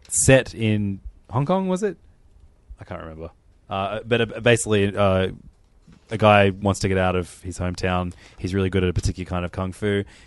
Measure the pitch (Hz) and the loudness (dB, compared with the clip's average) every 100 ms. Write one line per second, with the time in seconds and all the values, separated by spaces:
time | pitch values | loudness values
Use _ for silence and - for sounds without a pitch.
0 | - - - 131 - - 110 107 101 98 | -6 0 4 4 4 -2 0 0 -2 -6
1 | - - - 123 139 190 190 185 208 165 | -10 -18 -8 -4 0 0 0 -2 -2 -6
2 | - _ _ - - _ - - - 85 | -14 _ _ -20 -20 _ -20 -18 -14 -12
3 | 80 80 80 - _ _ - 98 98 107 | -12 -14 -14 -16 _ _ -8 -6 -4 -6
4 | 113 117 110 117 117 117 110 107 101 101 | -2 0 0 0 2 2 4 2 2 2
5 | 98 95 95 - - - _ _ _ - | 2 2 0 -6 -18 -20 _ _ _ -20
6 | - 110 107 104 98 95 101 95 98 95 | -10 2 6 8 6 2 -2 0 0 0
7 | 92 90 87 - 92 87 90 87 92 90 | 0 0 -4 -10 -12 -8 -6 -4 -2 -2
8 | 90 - - - 92 98 95 95 90 85 | -4 -8 -18 -10 -4 0 0 2 0 0
9 | - - 87 90 87 - 92 - 107 101 | -2 -2 -4 -6 -6 -6 -6 -4 -2 -2
10 | 101 - | -4 -12